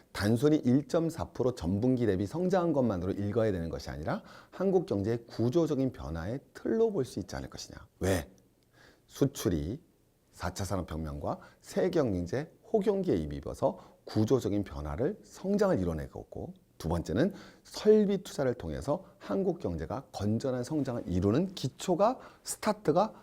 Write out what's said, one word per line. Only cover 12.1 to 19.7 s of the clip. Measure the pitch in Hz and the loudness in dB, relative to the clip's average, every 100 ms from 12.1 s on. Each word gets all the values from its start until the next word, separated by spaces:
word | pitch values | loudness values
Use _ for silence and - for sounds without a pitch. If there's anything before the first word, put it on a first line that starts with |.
| 90 87 123 160 - - | 0 -2 -4 -6 -12 0
호경기에 | 220 208 196 185 98 | 2 2 2 2 0
입어서 | 76 71 - - 127 - - - - | 0 -6 -8 -2 0 -2 -12 -20 -2
구조적인 | 110 110 131 104 104 | 2 4 4 2 0
변화를, | 98 71 73 73 147 214 | -2 -6 -6 -2 -2 -4
성장을 | - - 185 202 196 127 | -14 -8 -2 2 2 2
이뤄내고 | 87 80 67 - - | 0 -2 -6 -12 -14
있고, | - 131 - _ - | -12 -12 -14 _ -8
두 | 78 | -2
번째는 | 85 - 92 190 - - - | -2 0 2 0 -2 -14 -20
설비 | - - 214 214 202 196 | -16 2 6 8 6 0
투자를 | - - 131 | -4 -2 -2
통해서 | - 82 69 - 151 - - | -2 -6 -4 -2 -4 -6 -14
한국 | - 196 190 - | -4 0 0 -2
경제가 | 95 | -4